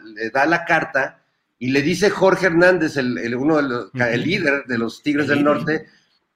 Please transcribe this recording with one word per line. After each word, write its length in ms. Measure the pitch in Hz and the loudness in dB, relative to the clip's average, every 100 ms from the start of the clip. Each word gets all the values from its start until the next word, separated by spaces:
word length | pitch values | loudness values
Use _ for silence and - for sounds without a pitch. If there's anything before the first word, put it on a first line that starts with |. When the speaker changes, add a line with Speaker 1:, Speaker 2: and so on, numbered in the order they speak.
Speaker 1:
le 240 | 110 107 113 | -12 -10 -4
da 140 | 135 | 0
la 220 | 151 170 165 | 2 0 0
carta 560 | 160 - 135 135 - _ _ _ - | 0 0 -4 -4 -8 _ _ _ -10
y 120 | 123 | -2
le 100 | 139 | 0
dice 300 | 139 - 202 | 0 2 0
Jorge 360 | - 190 175 180 | 2 2 2 2
Hernández, 500 | 165 180 185 156 139 | 4 4 4 0 -2
el, 180 | 127 120 | -2 -2
el, 180 | 117 120 | -4 -2
uno 200 | 143 151 | 0 2
de 60 | |
los, 240 | 139 123 - | 0 -4 -6
Speaker 2:
Ujú. 160 | 127 | -4
Speaker 1:
el 200 | 120 117 | -2 0
líder 420 | 143 196 151 139 123 | -2 0 0 -2 -2
de 100 | 117 | -4
los 260 | 113 - | -4 -4
Tigres 220 | 147 147 | -2 0
Speaker 2:
El 40 | 143 | 0
Speaker 1:
del 80 | 143 | 2
Speaker 2:
líder. 180 | 147 143 | 2 0
Speaker 1:
Norte, 300 | 151 156 - _ _ _ _ | -2 -4 -6 _ _ _ _